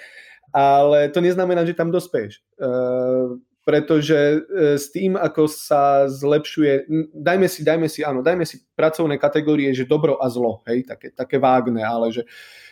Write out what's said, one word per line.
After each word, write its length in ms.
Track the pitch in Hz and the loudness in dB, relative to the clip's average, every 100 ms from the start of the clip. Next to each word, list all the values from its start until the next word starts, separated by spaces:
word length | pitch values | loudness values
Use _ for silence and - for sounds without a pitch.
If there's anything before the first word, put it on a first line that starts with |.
| - - - - _ | -20 -20 -20 -20 _
Ale 580 | 143 139 139 143 147 147 | 2 4 4 4 4 2
to 100 | 175 | 0
neznamená, 460 | 175 180 180 175 | 0 0 0 0
že 100 | 170 | 0
tam 160 | 175 170 | -2 -2
dospeješ. 520 | 175 170 135 104 - _ | -2 -2 -6 -6 -12 _
E, 140 | - 131 127 127 127 127 127 127 127 _ _ | -8 -4 -4 -2 -2 -2 -2 -4 -8 _ _
pretože, 540 | - 147 151 160 147 151 147 151 | 0 0 2 0 2 2 2 0
e, 400 | 156 196 147 143 | -2 0 2 0
s 140 | 143 | -4
tým, 260 | 170 190 190 | -4 -2 -2
ako 300 | 156 160 151 | -2 0 -2
sa 600 | - - 147 143 139 139 | -2 -2 2 4 4 2
zlepšuje, 680 | 135 139 151 151 - 151 139 | 0 0 0 -2 -2 0 0
n-, 240 | 139 156 156 | -2 -4 -4
dajme 360 | - 156 190 180 | -4 0 2 0
si, 160 | 180 | 0
dajme 240 | 151 165 160 | 0 0 0
si, 160 | 156 | -4
áno, 180 | 151 131 | -4 -2
dajme 220 | 139 180 | 0 0
si 180 | 160 - _ | -4 -8 _
pracovné 440 | - 156 156 160 139 | -2 0 0 -2 0
kategórie, 540 | 147 151 147 147 139 | 0 0 0 0 0
že 140 | 131 127 | -2 0
dobro 320 | 151 151 139 | 0 0 0
a 100 | 131 | -2
zlo, 340 | 120 120 113 - | -2 -4 -4 -6
hej, 180 | 120 | -6
také, 260 | 127 - 131 | -6 -12 -14
také 280 | - 127 139 | -12 -4 0
vágne, 420 | 131 127 120 113 | 2 2 0 -2
ale 300 | 110 117 117 | -2 -2 -2
že, 120 | 117 113 - - - - | -4 -10 -12 -20 -20 -20